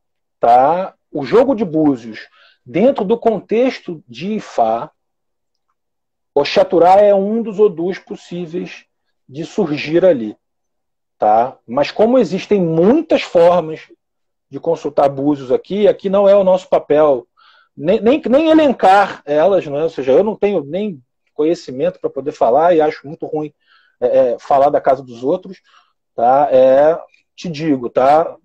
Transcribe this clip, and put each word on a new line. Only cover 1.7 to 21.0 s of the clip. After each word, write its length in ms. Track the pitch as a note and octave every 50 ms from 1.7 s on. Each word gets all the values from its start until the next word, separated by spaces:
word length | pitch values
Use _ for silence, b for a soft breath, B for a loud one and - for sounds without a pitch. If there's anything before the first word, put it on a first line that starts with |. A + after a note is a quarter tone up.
| D3 D#3 D#3 D3 C3+ A#2 A#2 A2+ G#2+ - - - b b b b b b _
dentro 400 | B2+ B2 E3 G#3+ C4+ C4+ A3+ G#3+
do 120 | F#3 A#3
contexto 880 | A#3 - A#3 A3 F3 - - - A3+ B3+ C4 - - - - E3+ D3+ -
de 260 | - A#2 A#2 D#3+ G3+ A3
Ifá, 580 | G#3 - - - - A#2 A2 A2+ A#2 C#3+ - _ _ _ _ _ _ _ _ _ _ _ _ _ _ _ _ _ _ _ _ _ _ _ _ _ _ _ _ _
Oxaturá 600 | - C#3+ - - G#3 F#3 F#3 F#3+ E3 E3 F3+ F#3+
é 180 | G3+ G#3 G3+ G3+
um 300 | G3 G3 G#3 A3 A#3 A3
dos 160 | A3+ G3 F#3
Odus 400 | G#3+ G3+ E3 D#3 E3+ F#3+ F3+ -
possíveis 840 | - - G3+ - - - F3+ F3 F3 D#3 E3 F3+ F#3 E3+ - - - _ _ _ _ _ _ _ _ _
de 160 | B2+ C#3+ E3+
surgir 580 | - - - G3 D3 D3+ C#3 - D3 D#3+ E3+ F#3
ali, 320 | F#3 E3 B2 A2+ G#2 G2+ - _ _ _ _ _ _ _ _ _ _ _ _ _ _ _
tá? 400 | _ A#2 G#2+ G#2+ A2+ A#2+ C3 - _ _
Mas 240 | - A#2 C#3 C#3+ -
como 260 | - - G#3 A#3 B3
existem 420 | C4 G#3+ D3 F3+ F#3 - - G#3 G3+
muitas 600 | F3 E3 D#3+ D#3+ F3 G3+ C4+ E4 D#4+ - E4 B3+
formas 600 | - - - F3 E3+ F3 F3 F3+ D#3+ D#3 D#3 D3 - _ - _ _ _ _ _ _ _ _ _ _ _
de 100 | C3+ C#3
consultar 500 | - E3 E3 D3+ - D3 - - D3 C#3
búzios 420 | C#3 C3+ C#3 D3 D3 C#3 C3+ B2
aqui, 360 | C3 A#2 - - F3+ G#3 G#3
aqui 220 | F#3 - - - G3
não 180 | F#3+ G3+ G3+
é 80 | G3 G3
o 80 | G3+ G3
nosso 240 | F#3 F#3 F3+ - -
papel, 580 | F#3 D#3+ - - D3 D3+ D#3 D3+ C3+ A#2+ - _ b b b b b b b b _
nem, 240 | - C#3 E3 G#3 A3
nem, 200 | G3 A3+ C#4 D#4 - G#3+
nem 200 | A#3+ C#4+ E4 D#4
elencar 720 | D#4 D#4 D#4 C#4 A3+ - - F#3 F#3+ G3+ G3 F#3+ - - _
elas, 400 | - D3 D3+ D#3+ G3 G3+ F3 C3+
não 120 | D3+ C#3
é? 60 | C#3+ D#3+
Ou 60 | E3
seja, 220 | - - C3 C3
eu 120 | C3 E3 G3+
não 120 | A3 G#3
tenho 280 | - - G3+ G3+ E3+ C#3+
nem 380 | C#3 D#3 F#3+ G#3+ G#3+ E3+ C3+